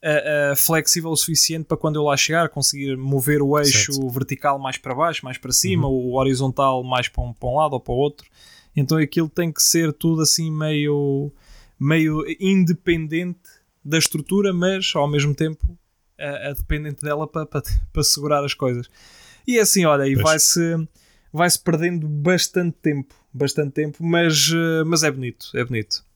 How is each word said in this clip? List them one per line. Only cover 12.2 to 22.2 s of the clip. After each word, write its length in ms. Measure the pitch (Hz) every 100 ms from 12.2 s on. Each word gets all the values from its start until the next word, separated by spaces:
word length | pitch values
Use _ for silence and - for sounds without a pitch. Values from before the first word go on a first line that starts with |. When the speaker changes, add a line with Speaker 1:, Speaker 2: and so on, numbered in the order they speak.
| 156 160
Speaker 1:
independente 1000 | 190 196 175 170 - 170 156 160 180 175 - - _ _
da 140 | 139 160
estrutura, 560 | 156 156 143 196 202
mas 380 | 180 180 190 185 165
ao 120 | 143
mesmo 260 | 147 143
tempo, 320 | 143 160 156 - 175 _ _ _ _
ah, 300 | 147 143 139
ah, 40 |
dependente 480 | 143 - 151 151 143
dela 260 | 151 147 156
pa, 180 | 165 156
pa, 160 | 147 - -
<laughs> 140 | -
para 120 | -
segurar 400 | 143 - 147 147
as 100 | 143
coisas. 340 | - 135 123 120 _ - - - - -
E 100 | 240
é 40 |
assim, 240 | 202 196 170
olha, 220 | 143 139
e 60 |
Speaker 2:
Pois. 100 | 135
Speaker 1:
vai-se, 640 | 110 156 - - 165 165 160 _ _ _ _
vai-se 280 | 151 175 -
perdendo 480 | - 165 175 175 156
bastante 720 | 147